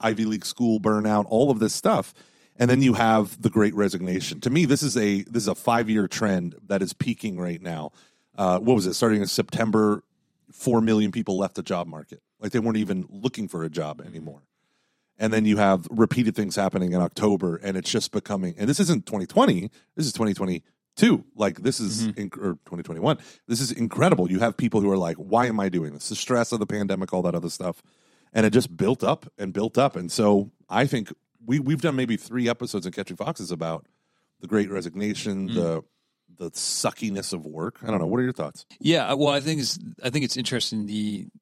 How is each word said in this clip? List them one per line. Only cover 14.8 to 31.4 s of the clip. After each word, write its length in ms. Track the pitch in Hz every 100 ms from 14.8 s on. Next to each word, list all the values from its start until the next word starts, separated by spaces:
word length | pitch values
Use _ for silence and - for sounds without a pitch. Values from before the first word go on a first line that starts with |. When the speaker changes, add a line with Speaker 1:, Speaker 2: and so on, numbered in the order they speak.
| _ _ _ -
Speaker 1:
And 140 | 110
then 140 | 110 107
you 100 | 104
have 300 | 101 95 82
repeated 460 | 110 110 123 113 107
things 220 | 101 -
happening 340 | 98 95 90
in 80 | 90
October, 540 | 87 - 107 95 90 82
and 200 | 98 95
it's 120 | -
just 220 | 113 -
becoming, 440 | 101 - 101 92 85
and 100 | 110
this 140 | 151
isn't 240 | 170 117 -
twenty 200 | 104 90
twenty, 460 | 208 262 - 101 - _ -
this 100 | 156
is 60 |
twenty 220 | - 107
twenty-two. 880 | 95 92 87 - _ _ - 233 139 - -
Like, 260 | 98 82
this 180 | 120 131
is 280 | 101 107 110
Speaker 2:
Mm-hmm. 140 | 101
Speaker 1:
inc-, 160 | 101 -
or 200 | 101 80 -
twenty 180 | 87
twenty-one. 340 | 85 82 123 139 - - -
This 140 | 117
is 100 | 123
incredible. 580 | 117 113 - 180 151 90
You 100 | 92
have 180 | 117 -
people 240 | 117 110
who 100 | 101
are 60 | 95
like, 180 | 85 82
"Why 300 | 90 113 123
am 120 | 110
I 100 | 95
doing 240 | 87 76
this?" 160 | 73 -
The 60 | 107
stress 340 | - 120 117
of 80 | 113
the 80 | 104
pandemic, 460 | 104 98 95 92
all 80 | 92
that 120 | 90 85
other 140 | 85
stuff. 320 | - 90 - _ _ _ _ _
And 120 | 110 107
it 40 |
just 240 | 120 - 82
built 280 | 101 131 -
up 260 | 156 - -
and 160 | 95
built 240 | 98 110 120
up. 180 | 139 92
And 160 | 87
so 400 | - 104 101 101 _ -
I 160 | 101 139
think 280 | 127 101 - _ _